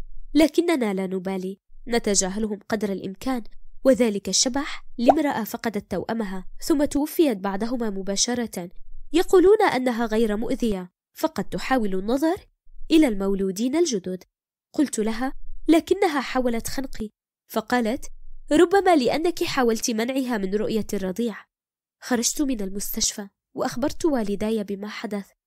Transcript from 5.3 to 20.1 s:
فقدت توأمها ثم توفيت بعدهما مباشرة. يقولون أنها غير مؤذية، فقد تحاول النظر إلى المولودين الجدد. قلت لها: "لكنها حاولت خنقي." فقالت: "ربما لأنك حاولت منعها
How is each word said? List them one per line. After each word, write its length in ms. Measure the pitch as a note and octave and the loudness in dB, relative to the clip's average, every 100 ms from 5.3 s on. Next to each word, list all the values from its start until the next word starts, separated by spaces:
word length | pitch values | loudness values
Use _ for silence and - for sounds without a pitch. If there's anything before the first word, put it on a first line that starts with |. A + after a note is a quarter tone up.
| - | -2
فقدت 460 | G#3 A3+ A#3 G3+ - | -4 -4 -4 -4 -6
توأمها 560 | F#3 - A3+ G3 F#3+ - - | -6 -4 -4 -4 -6 -8 -4
ثم 240 | - C#4+ | 0 2
توفيت 540 | C#4+ D4 D4+ - D4 G3 | 2 0 0 2 2 2
بعدهما 520 | G3 F#3+ A3+ B3+ A3 | -2 -2 -2 -2 -4
مباشرة. 800 | G3 F#3+ G3 A#3 B3 A3 F#3+ F3 - - - - | -4 -2 -2 0 -2 -4 -8 -10 -10 -10 -8 0
يقولون 500 | D#4+ F#4 F#4 F4+ G#4+ | 2 4 6 8 6
أنها 440 | F#4+ C4 B3+ A3+ A3+ | 4 2 0 0 0
غير 300 | A3 A3 G#3 | 2 2 0
مؤذية، 560 | A#3 C4+ A#3 F#3 F3+ _ _ - | -2 -2 -2 -2 -6 _ _ -4
فقد 280 | D#4 - | -4 -2
تحاول 500 | - F#3+ - C4 G#3 | -6 -4 0 0 2
النظر 520 | F#3+ G3+ C4+ D#4+ F#4+ - _ - - - | -2 0 2 2 0 -6 _ -16 -8 2
إلى 180 | D#4+ C#4 | 6 6
المولودين 680 | G3 G3 G3 F#3+ F#3+ B3+ D#4 | 4 0 0 0 -2 0 2
الجدد. 480 | E4+ G3+ F#3 F#3 - _ _ _ _ | 2 0 -4 -8 -12 _ _ _ _
قلت 260 | - C4+ - | 0 0 0
لها: 340 | G#3+ A3+ C4 - - - - | -2 -2 -4 -4 -4 -2 4
"لكنها 520 | D#4+ - F#4+ F#4 C#4+ | 4 4 2 2 0
حاولت 480 | - C4 B3 A3+ - | -2 0 0 -2 -4
خنقي." 420 | C4+ C4+ - G#3+ _ _ _ - | -4 -4 -6 -8 _ _ _ -6
فقالت: 540 | A3 A3 B3 A3 C#4 - - - - - | -4 0 0 0 -2 -6 -12 -12 -8 2
"ربما 440 | D#4 F4 G4 F#4 D#4+ | 6 6 6 6 6
لأنك 480 | A#3+ C#4+ E4+ E4 | 4 2 0 -2
حاولت 460 | E4+ C#4 A#3+ A3 - | -2 2 2 2 0
منعها 480 | A3 A#3+ | -2 -2